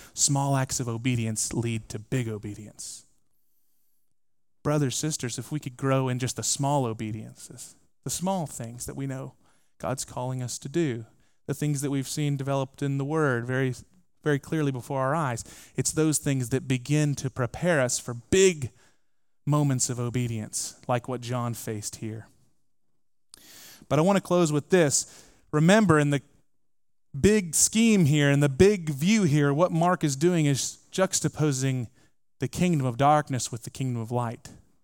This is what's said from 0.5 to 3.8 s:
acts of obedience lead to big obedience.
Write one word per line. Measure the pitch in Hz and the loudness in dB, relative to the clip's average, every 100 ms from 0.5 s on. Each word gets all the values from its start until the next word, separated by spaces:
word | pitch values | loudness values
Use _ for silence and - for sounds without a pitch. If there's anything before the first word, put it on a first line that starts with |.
| 139 | 0
acts | 131 - | 0 -4
of | 120 | -4
obedience | 113 127 120 110 107 - | -2 -2 0 -2 -4 -4
lead | 117 117 113 - | -2 -2 -4 -6
to | 107 | -12
big | 104 131 113 | -6 -4 -4
obedience. | 104 107 104 104 - - - - _ _ _ _ _ _ _ | -8 -10 -12 -16 -16 -16 -16 -20 _ _ _ _ _ _ _